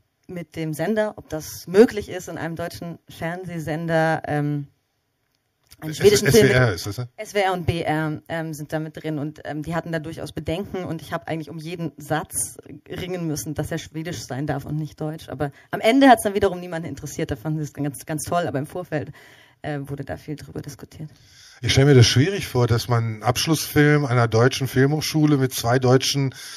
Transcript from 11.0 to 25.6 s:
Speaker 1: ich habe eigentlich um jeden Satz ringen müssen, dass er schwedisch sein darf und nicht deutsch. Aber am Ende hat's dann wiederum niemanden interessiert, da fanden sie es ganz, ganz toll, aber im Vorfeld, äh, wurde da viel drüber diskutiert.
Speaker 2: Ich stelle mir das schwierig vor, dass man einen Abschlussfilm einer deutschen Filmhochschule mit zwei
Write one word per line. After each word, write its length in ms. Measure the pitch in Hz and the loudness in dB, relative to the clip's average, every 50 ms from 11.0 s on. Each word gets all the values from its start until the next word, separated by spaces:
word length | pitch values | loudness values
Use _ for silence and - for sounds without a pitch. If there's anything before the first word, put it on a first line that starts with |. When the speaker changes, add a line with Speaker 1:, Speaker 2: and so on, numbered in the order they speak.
| - | -8
Speaker 1:
ich 100 | - 175 | -8 -10
habe 140 | 165 - - | -8 -6 -6
eigentlich 240 | 156 165 151 - | -8 -8 -8 -10
um 80 | 170 160 | -12 -12
jeden 320 | 151 165 180 165 165 156 - - | -10 -10 -8 -6 -6 -8 -8 -10
Satz 600 | 147 135 156 156 185 - - - - - - - - - - - _ - | -6 -4 -4 -4 -4 -6 -6 -6 -6 -6 -10 -16 -18 -18 -18 -20 _ -14
ringen 380 | - 165 185 175 180 180 170 160 | -12 -12 -8 -8 -6 -6 -4 -4
müssen, 260 | 147 151 - 160 143 | -4 -6 -6 -8 -6
dass 160 | - 151 - | -6 -6 -6
er 60 | 170 156 | -6 -8
schwedisch 480 | - - - 160 160 175 - - - | -8 -8 -10 -10 -8 -8 -8 -10 -10
sein 220 | - 127 127 151 147 | -10 -8 -6 -4 -4
darf 180 | 135 139 - | -4 -6 -6
und 100 | - 151 | -6 -6
nicht 240 | 156 156 151 - - | -6 -6 -8 -8 -8
deutsch. 300 | 160 151 156 165 - - | -8 -8 -8 -10 -12 -14
Aber 220 | - 131 151 139 - - - _ | -8 -6 -6 -8 -8 -12 -16 _
am 100 | - - | -10 -2
Ende 300 | - 220 240 277 277 262 | 2 4 6 8 10 10
hat's 140 | 233 - - | 8 8 6
dann 100 | 214 190 | -2 0
wiederum 260 | 202 196 196 180 180 | 2 0 0 0 -2
niemanden 300 | 180 180 165 165 170 117 | -8 -8 -8 -6 -6 -6
interessiert, 400 | 135 135 151 143 - - 160 - | -8 -10 -10 -12 -6 -6 -4 -4
da 60 | 143 | -4
fanden 240 | - - 156 156 156 | -6 -4 -4 -4 -4
sie 60 | 151 | -4
es 80 | 143 _ | -6 _
ganz, 320 | - 143 147 139 - - - | -6 -6 -6 -6 -10 -10 -8
ganz 160 | 160 147 - | -8 -8 -4
toll, 240 | - 175 175 175 120 | -2 -2 -2 -2 -2
aber 100 | - 135 | -4 -4
im 100 | 147 - | -6 -6
Vorfeld, 440 | - 180 175 - 160 143 - - - - - - - - - _ _ _ | -8 -10 -10 -6 -6 -6 -6 -6 -12 -18 -20 -20 -20 -20 -20 _ _ _
äh, 180 | _ 143 147 143 | _ -8 -8 -8
wurde 220 | 139 135 143 143 135 | -8 -8 -10 -10 -8
da 140 | - 160 - | -10 -10 -12
viel 180 | - - 151 | -10 -12 -12
drüber 260 | 143 - - - 156 | -12 -12 -12 -12 -12
diskutiert. 500 | - 143 139 - - - - - 156 151 - _ _ _ _ - - - - - | -12 -12 -14 -16 -18 -20 -16 -16 -16 -16 -16 _ _ _ _ -20 -20 -20 -20 -8
Speaker 2:
Ich 120 | 120 120 | -4 2
stelle 160 | - 135 135 147 | 4 6 8 8
mir 80 | 139 | 10
das 100 | 123 113 | 10 8
schwierig 420 | - - 123 143 190 202 185 123 - | 8 6 4 2 2 2 -4 -6 -4
vor, 200 | - 123 120 113 | 0 0 2 2
dass 200 | 120 107 - 117 | 2 0 0 0
man 160 | 120 117 113 | 0 0 0
einen 200 | 113 110 107 107 | -2 -4 -2 -2
Abschlussfilm 840 | 120 123 - - 165 160 - - - - 156 147 147 147 147 147 | -2 0 0 0 0 0 0 -2 0 2 4 6 6 6 4 2
einer 220 | 131 127 123 120 117 | 2 2 2 2 4
deutschen 400 | 113 113 120 135 - - 135 120 | 4 4 4 4 2 0 -6 -2
Filmhochschule 720 | - 131 135 139 151 156 147 - - 156 151 151 147 135 | 2 2 4 4 2 0 -2 -2 2 4 4 4 4 4
mit 180 | 131 123 - | 2 0 -2
zwei 240 | - | -4